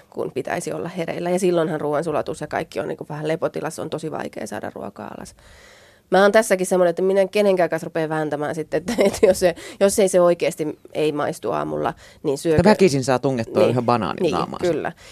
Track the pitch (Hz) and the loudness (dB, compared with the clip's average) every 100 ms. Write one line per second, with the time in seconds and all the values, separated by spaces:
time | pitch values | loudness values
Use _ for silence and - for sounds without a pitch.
0 | - - - - - - 165 - 175 180 | -12 -8 -6 -6 -6 -6 -6 -8 -8 -8
1 | 165 - 175 180 185 175 160 156 143 147 | -8 -6 -2 0 2 2 0 -2 -2 -2
2 | 165 147 - - 151 - - - 151 - | -2 -4 -4 -8 -6 -6 -6 -6 -6 -8
3 | 165 147 156 165 143 - 147 - 160 151 | -10 -8 -4 -4 -4 -6 -8 -8 -8 -8
4 | 160 147 - - 220 - - - 202 - | -8 -8 -10 -10 -10 -10 -10 -10 -14 -14
5 | - - - - - - - - _ _ | -16 -14 -18 -20 -20 -20 -20 -20 _ _
6 | _ 185 202 214 226 190 185 185 180 170 | _ 4 6 6 4 0 2 2 2 2
7 | 185 196 190 214 202 185 165 160 165 160 | 2 2 2 2 4 4 2 -2 -4 -4
8 | 156 156 156 143 147 156 156 - 180 233 | -2 -2 -2 -4 -4 -6 -4 -4 -4 0
9 | 202 - 208 190 185 160 - - 196 196 | 0 4 4 4 2 0 -8 0 2 4
10 | 190 180 175 175 147 - 156 - - - | 4 6 4 4 0 -2 -6 -8 -10 -2
11 | 156 147 131 160 - 151 151 151 147 - | -2 0 -4 -4 -4 -4 -4 -4 -4 -6
12 | - - 156 139 170 156 165 208 190 139 | -14 -8 -4 -2 2 4 4 6 4 4
13 | 127 131 139 131 113 107 110 120 117 120 | 2 0 2 -2 -2 2 2 2 2 0
14 | 90 - 165 87 69 - 175 156 85 - | 0 -2 0 0 -2 -2 -2 -2 -4 -8
15 | - | -18